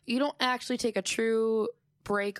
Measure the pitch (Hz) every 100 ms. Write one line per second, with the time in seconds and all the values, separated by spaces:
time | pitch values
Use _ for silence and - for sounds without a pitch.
0 | - 247 285 - 254 247 - 247 233 196
1 | - - 226 226 226 220 214 - _ _
2 | - 202 202